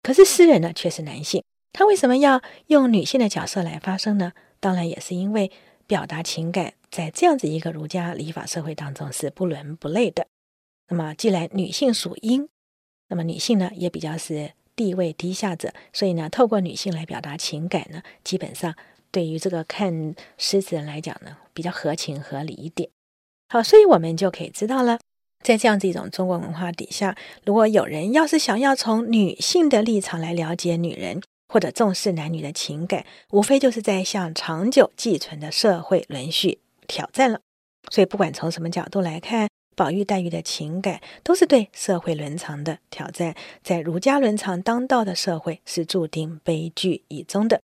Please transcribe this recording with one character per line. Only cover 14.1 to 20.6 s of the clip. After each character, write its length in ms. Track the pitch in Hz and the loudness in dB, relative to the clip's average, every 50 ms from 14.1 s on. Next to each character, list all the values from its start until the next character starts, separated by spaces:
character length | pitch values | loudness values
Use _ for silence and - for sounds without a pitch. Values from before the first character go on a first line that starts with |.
| 160 | -8
是 360 | 160 - - 160 151 147 143 _ _ _ _ _ | -8 -8 -8 -8 -8 -8 -10 _ _ _ _ _
地 180 | - 233 196 180 | -4 -2 -2 0
位 160 | 185 180 165 | 0 -2 -2
低 220 | 156 - 170 175 185 | -2 -6 -6 -6 -6
下 220 | - - 196 175 | -4 -4 -6 -4
者， 180 | 165 - - _ - - _ | -6 -8 -10 _ -12 -20 _
所 160 | - - 208 | -6 -2 -2
以 60 | 190 175 | 0 0
呢 160 | 165 156 160 | -2 -4 -4
透 180 | - - 254 | 2 2 2
过 140 | 220 226 202 | 4 4 0
女 120 | 185 170 - | 0 -2 -6
性 220 | - - 196 170 | -6 -6 -6 -6
来 100 | 156 165 | -6 -8
表 140 | - - - | -8 -10 -10
达 160 | 156 143 143 | -10 -10 -10
情 320 | 165 - - - 147 160 | -8 -8 -8 -6 -6 -6
感 180 | 180 - 165 - - | -4 -4 -4 -4 -6
呢， 100 | 156 165 - - - _ _ | -16 -18 -18 -18 -20 _ _
基 140 | - - | -6 -6
本 180 | 180 - - - | -6 -6 -8 -8
上 180 | - - 165 160 - - _ _ _ _ _ | -6 -6 -6 -6 -8 -18 _ _ _ _ _
对 160 | - 190 170 | -4 -2 -2
于 100 | 160 160 | -2 -4
这 120 | 160 - 190 | -4 -4 -4
个 140 | 175 165 160 | -4 -4 -6
看 500 | - - - 208 185 165 160 156 156 160 - - - _ | -6 -4 -2 -2 -2 -2 -2 -4 -6 -8 -12 -18 -20 _
诗 240 | - - - - 196 | -8 -4 0 0 0